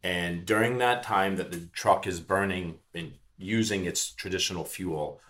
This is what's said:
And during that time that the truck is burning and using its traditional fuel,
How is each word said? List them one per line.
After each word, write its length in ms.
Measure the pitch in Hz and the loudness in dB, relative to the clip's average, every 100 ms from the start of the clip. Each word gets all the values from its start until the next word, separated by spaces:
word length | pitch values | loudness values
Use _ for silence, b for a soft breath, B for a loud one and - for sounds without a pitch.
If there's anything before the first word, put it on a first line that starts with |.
And 420 | 90 90 87 85 92 | 0 0 0 -4 0
during 320 | 107 117 123 | 4 4 4
that 240 | 123 123 | 2 2
time 360 | - 101 98 95 | 2 2 4 0
that 140 | 87 | -4
the 160 | 87 85 | -8 -10
truck 320 | - 107 92 101 | -2 4 4 2
is 140 | 87 | -6
burning 600 | 80 95 98 92 90 80 _ | 0 2 2 0 -4 -10 _
and 200 | 85 80 - _ - | -10 -10 -14 _ -14
using 480 | 95 113 110 98 90 | -2 0 2 0 0
its 260 | 82 - | -2 -4
traditional 540 | - 95 92 - 90 78 | -6 -4 -2 -2 -2 -6
fuel, 540 | - 92 78 73 - b | -6 -4 -2 -4 -8 b